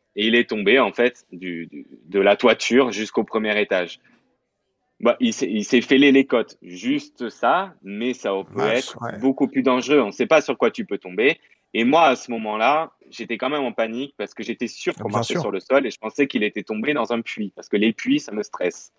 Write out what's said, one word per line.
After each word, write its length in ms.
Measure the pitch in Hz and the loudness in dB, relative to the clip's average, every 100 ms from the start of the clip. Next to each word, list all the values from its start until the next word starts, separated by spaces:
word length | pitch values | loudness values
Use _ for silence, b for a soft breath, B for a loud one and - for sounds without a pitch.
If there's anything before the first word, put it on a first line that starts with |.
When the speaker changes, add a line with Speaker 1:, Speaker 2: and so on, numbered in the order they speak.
| _ 101 | _ -4
Speaker 1:
Et 100 | 107 | 2
il 80 | |
est 140 | 117 - | 2 2
tombé, 300 | 107 98 131 | 0 2 4
en 120 | 110 | 4
fait, 320 | 107 120 - _ | 2 0 -2 _
du, 360 | 87 92 85 80 | -14 -10 -10 -10
du, 200 | 71 - - 78 | -16 -20 -20 -4
de 140 | 98 | 2
la 160 | 98 104 | 4 4
toiture 540 | 120 113 - 123 127 | 4 2 2 2 2
jusqu'au 320 | 101 110 - | 0 -4 -2
premier 360 | 107 113 107 104 | -2 -2 -2 0
étage. 400 | 101 92 87 - b b b _ _ _ _ _ _ - | 0 0 -2 -8 b b b _ _ _ _ _ _ -2
Bah, 180 | 113 - | 0 2
il 120 | 117 | 0
s'est, 160 | - - | -2 -2
il 140 | 110 | -2
s'est 160 | 104 123 | 2 2
fêlé 320 | - 135 143 | 4 6 6
les 140 | 135 131 | 6 4
côtes. 320 | 120 - - | 0 -2 -8
Juste 680 | 90 90 117 143 - - 117 | -18 -10 -4 -4 -6 -12 -12
ça, 440 | - 123 170 190 - | -2 0 0 -2 -12
mais 300 | 95 104 123 | -14 -8 -6
ça 200 | 120 107 98 92 | -4 -4 -4 -4
peut 80 | 107 | -4
Speaker 2:
Vache, 180 | 73 120 | -2 -2
Speaker 1:
être 200 | - - | -4 -10
Speaker 2:
ouais. 180 | 117 107 | -12 -4
Speaker 1:
beaucoup 280 | 131 131 135 | -2 0 -2
plus 160 | 135 | 0
dangereux. 380 | 127 127 120 147 | 0 0 2 2
On 100 | 104 | 2
sait 160 | - 113 | 0 2
pas 140 | 156 | 2
sur 180 | - 131 | 2 0
quoi 120 | - | 0
tu 140 | - | -2
peux 140 | 104 98 | -8 -8
tomber. 400 | 92 92 131 170 b b b | -6 0 0 0 b b b
Et 100 | 107 | -2
moi, 220 | 120 160 156 | 2 4 4
à 100 | 123 | 2
ce 160 | - | -4
moment-là, 580 | 117 107 107 117 151 160 _ _ | -8 -4 0 2 2 -2 _ _
j'étais 280 | - 107 113 | -12 -8 -4
quand 100 | 127 | -4
même 140 | 147 | -2
en 100 | 127 | -4
panique 420 | 110 113 117 143 - | -2 -4 -4 -10 -10
parce 160 | 101 | -10
que 80 | - | -10
j'étais 240 | 110 110 117 | -8 -6 -8
sûr 260 | - 180 | -6 -6
qu'on 140 | 170 - | -6 -4
Speaker 2:
Bien 100 | 107 | -4
Speaker 1:
marchait 160 | 117 | -2
Speaker 2:
sûr. 80 | 175 | -2
Speaker 1:
sur 100 | 113 | -4
le 80 | 95 | -4
sol 260 | - 135 123 | 2 2 2
et 60 | |
je 60 | - | -6
pensais 280 | 110 - 143 | -6 -2 -2
qu'il 160 | 117 | 0
était 220 | 104 107 | -2 -4
tombé 280 | - 110 135 | -8 -6 -2
dans 200 | 143 110 | -2 -2
un 80 | 117 | -4
puits. 320 | - - 101 | -6 -8 -8
Parce 140 | - - | -10 -4
que 80 | 101 | 0
les 160 | 110 | 2
puits, 260 | - 123 147 | 0 -2 -2
ça 140 | - | -2
me 100 | 104 | -8
stresse. 500 | - - 90 - - | -8 -4 -4 -6 -16